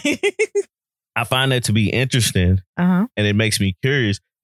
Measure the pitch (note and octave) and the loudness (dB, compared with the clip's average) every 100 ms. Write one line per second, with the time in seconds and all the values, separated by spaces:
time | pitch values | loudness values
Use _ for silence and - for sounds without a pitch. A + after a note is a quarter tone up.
0 | C#4+ D4 G4+ - G#4 G4+ - _ _ _ | -2 -2 -4 -2 -4 -4 -6 _ _ _
1 | _ A#2 A#2 C3 C3+ B2+ - G#2+ G2+ G#2+ | _ -6 -2 0 2 0 0 0 2 0
2 | C3 C3 G#2+ G2 F2+ F#2 - - F3+ F3+ | 0 0 0 0 2 2 -2 -2 0 0
3 | A3+ - G#2 G2+ A2 - F#2+ - C3+ C#3 | 0 -2 0 0 0 0 -2 -2 -2 0
4 | A2 F#2+ - _ | 0 -4 -8 _